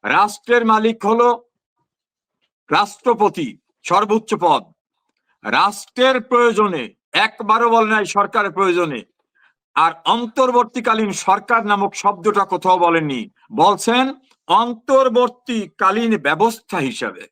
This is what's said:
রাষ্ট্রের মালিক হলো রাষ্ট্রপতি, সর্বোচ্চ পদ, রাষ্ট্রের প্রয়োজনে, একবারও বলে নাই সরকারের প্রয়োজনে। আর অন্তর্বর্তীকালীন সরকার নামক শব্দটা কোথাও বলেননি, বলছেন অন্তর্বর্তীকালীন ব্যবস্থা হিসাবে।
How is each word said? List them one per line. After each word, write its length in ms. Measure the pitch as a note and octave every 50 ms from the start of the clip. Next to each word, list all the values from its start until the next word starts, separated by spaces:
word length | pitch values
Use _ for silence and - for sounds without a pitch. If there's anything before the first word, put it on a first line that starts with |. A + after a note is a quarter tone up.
রাষ্ট্রের 640 | - G#2+ C3+ F3 G3+ G#3+ G#3 - _ - A#3+ A#3+ A#3
মালিক 400 | A3 A3 G#3+ G#3+ A3+ A3+ A3+ -
হলো 380 | G3+ A3+ A#3 A#3+ A#3+ A#3+ A#3 _ _ _ _ _ _ _ _ _ _ _ _ _ _ _ _ _ _ _ _ _ _ _ _ _ _
রাষ্ট্রপতি, 880 | D3 E3 G3+ G3+ - _ _ B3+ A#3 F#3 G#3 G3 - F3+ D3+ A2+ - _ _ _ _ _
সর্বোচ্চ 520 | _ - F3 G3 G#3 G3 G#3+ A3 A3 - A3 E3
পদ, 220 | F3 E3+ C#3+ B2 - _ _ _ _ _ _ _ _ _ _ _ _ _ _ _ _
রাষ্ট্রের 760 | G#2+ A2+ C#3+ F3+ G3+ G3 - - _ _ B3 B3 C4 C4 B3+
প্রয়োজনে, 760 | A#3 - B3 A#3+ A#3+ A#3 G#3+ G3 G#3+ G3+ F3 C#3+ A#2 F#2 _ _ _ _
একবারও 580 | - E3 G#3 A3 - - A3+ G3+ G#3+ A#3 A#3 A#3
বলে 200 | A3+ A#3 A3 G#3+
নাই 160 | G#3+ G#3+ G3+
সরকারের 460 | E3 - G3+ G3+ G3 - A3 G#3 G3
প্রয়োজনে। 500 | D#3 F3 G3 F#3 E3+ F3 F3 D#3+ C#3 A2 G2 _ _ _ _ _ _ _ _ _ _ _ _ _ _
আর 180 | C#3+ D#3+ E3 D#3 - _
অন্তর্বর্তীকালীন 1080 | D#3+ G3+ A#3 A#3+ A3 _ - C4 B3+ A#3+ A#3+ A#3 A3+ _ B3 A3+ B3 A3 A3 A3 G3+
সরকার 540 | F3+ - - - F#3+ G#3 G3+ - A#3+ A3+ G#3+
নামক 280 | G#3 G#3 G3 G3 - -
শব্দটা 500 | - - G3+ G3 F3 E3+ G#3+ G#3 G3+ F#3+
কোথাও 340 | - F#3+ F3 - F#3 F#3 F3+
বলেননি, 500 | F3 E3+ E3 E3 D#3 D3 C3+ A#2+ G#2 - _ _ _ _
বলছেন 600 | A2 A2+ D#3+ G3 G3+ F#3+ - A3+ A#3 B3 C4 C4+ C4+ _ _ _ _ _ _
অন্তর্বর্তীকালীন 1700 | - E3+ G#3 A#3 A#3+ A#3+ A3+ _ - C4+ C4+ C4 B3+ A3 B3 B3 A#3+ B3 _ _ - A#3+ A3 G3 E3 _ - G3+ F#3 G3 A3 A#3 A3+ A3
ব্যবস্থা 640 | F#3+ C3+ C#3+ C3 B2+ G#3 A#3 A3+ - _ _ G3+ F3
হিসাবে। 480 | C#3 C3 G#2+ - B2+ G#2 F#2+ - G2+ _